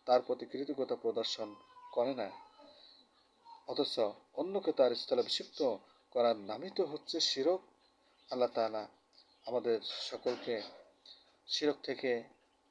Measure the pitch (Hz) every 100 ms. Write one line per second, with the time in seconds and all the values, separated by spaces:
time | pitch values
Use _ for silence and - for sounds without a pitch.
0 | - 123 - 127 120 127 139 143 127 120
1 | 113 110 110 - 110 104 - - - -
2 | 120 131 98 - - - - - - -
3 | _ _ _ _ - - - 127 143 -
4 | 104 - _ - 165 196 - 151 127 117
5 | - 123 113 - - - 139 98 - _
6 | _ 123 120 113 98 110 180 196 165 151
7 | - 170 - - 139 185 - _ _ _
8 | _ _ - 131 120 - 113 110 107 _
9 | _ _ _ _ - 123 117 113 - -
10 | - 117 - 123 - 113 - - - _
11 | - - _ _ - - 151 143 - 135
12 | 131 120 113 _ _ _ _